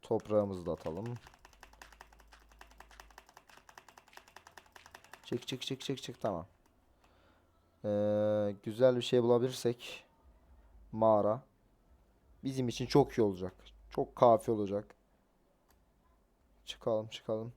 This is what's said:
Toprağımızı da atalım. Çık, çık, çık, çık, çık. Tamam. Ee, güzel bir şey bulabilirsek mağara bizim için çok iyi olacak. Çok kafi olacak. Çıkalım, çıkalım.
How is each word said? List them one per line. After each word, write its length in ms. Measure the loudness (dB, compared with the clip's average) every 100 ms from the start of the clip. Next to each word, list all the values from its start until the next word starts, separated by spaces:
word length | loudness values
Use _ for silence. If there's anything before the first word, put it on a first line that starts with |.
Toprağımızı 640 | -2 -4 0 0 0 -4 -6
da 60 |
atalım. 420 | -6 -6 -8 -8 -12 -14 -20 -20 -20 -20 -20 -20 -20 -20 -20 -20 -20 -20 -20 -20 -20 -20 -20 -20 -20 -20 -20 _ -20 _ -20 -20 -20 _ -20 -20 -20 -20 -20 -20 -20 -20 -20 -20 -20
Çık, 220 | -8 -8 -6
çık, 160 | -10
çık, 180 | -6 -8
çık, 220 | -6 -8
çık. 180 | -8 -6
Tamam. 260 | -4 -4 -8 _ _ _ _ _ _ _ _ _ _ _ _ _
Ee, 680 | -4 -2 0 0 0 0 -2 -6
güzel 340 | -10 4 4 4
bir 60 |
şey 200 | 2 2
bulabilirsek 840 | 4 4 2 -2 -4 -4 -10 -18 -20 _ -20 -20 _ -20 -20 -20 -14
mağara 500 | 2 4 6 4 0 -6 _ _ _ _ _ _ _ _ -10
bizim 240 | -8 -4 -4
için 180 | -4 2
çok 320 | 4 4 4
iyi 40 |
olacak. 320 | 2 2 -8 -12 -20 -20 -10
Çok 260 | -6 -6 4
kafi 340 | 6 6 4
olacak. 440 | -2 -2 -4 -6 -20 _ _ _ _ _ _ _ _ _ _ _ _ _ _ _ _
Çıkalım, 440 | -20 -8 -2 -2 -4
çıkalım. 440 | -12 -6 -6 -6